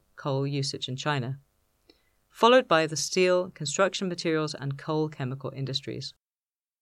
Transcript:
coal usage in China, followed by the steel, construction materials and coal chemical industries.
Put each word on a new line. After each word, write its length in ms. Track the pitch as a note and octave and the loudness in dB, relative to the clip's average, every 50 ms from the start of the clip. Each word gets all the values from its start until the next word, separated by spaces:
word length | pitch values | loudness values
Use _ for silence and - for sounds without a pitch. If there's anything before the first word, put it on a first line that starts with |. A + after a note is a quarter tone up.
| _ _ _ | _ _ _
coal 300 | - - D3+ C3+ C3+ C#3 | -8 -4 -2 -2 -2 -2
usage 420 | C#3+ C#3+ C#3+ C3+ C#3 - - - - | -2 -2 -2 -4 -4 -6 -8 -8 -8
in 80 | B2+ | -8
China, 440 | C3 - D3+ D3 C#3 A#2+ B2 C3+ C#3 - _ _ _ _ _ _ _ _ _ _ _ _ _ _ _ _ _ | -6 -4 -2 -2 -2 -2 -4 -6 -8 -12 _ _ _ _ _ _ _ _ _ _ _ _ _ _ _ _ _
followed 380 | _ - - A#3 B3 C4 B3 - | _ 4 6 8 8 8 6 6
by 180 | E3+ D#3+ D#3+ | 4 4 4
the 120 | D3+ D#3 D3+ | 2 0 -4
steel, 520 | - - - F#3 F#3 F3+ F3+ F3+ F3+ F#3 | -4 -2 2 2 4 4 4 2 2 -2
construction 580 | - - D#3 D3 C#3+ - G3 F#3+ F#3+ - G3+ F#3 | -6 -8 -8 -4 0 2 2 2 2 -2 -4 -4
materials 440 | F3 F3 - F3 D#3+ D#3 D#3 D3+ D3+ | -4 -4 -2 0 0 0 0 -2 -4
and 240 | - - C#3 C#3 C#3 | -6 -6 -6 -6 -6
coal 320 | - - D#3 D#3 D#3 D#3 | -4 -2 -2 0 0 -2
chemical 420 | D#3 - C#3 B2 C3 C3+ C#3 - C3 | -4 -6 -6 -6 -6 -6 -8 -8 -8
industries. 580 | C3 C3+ B2+ C3+ C3+ - - B2 B2 C#3 - - _ _ _ _ _ _ _ _ _ _ _ _ _ | -6 -6 -4 -4 -6 -6 -6 -8 -8 -8 -10 -14 _ _ _ _ _ _ _ _ _ _ _ _ _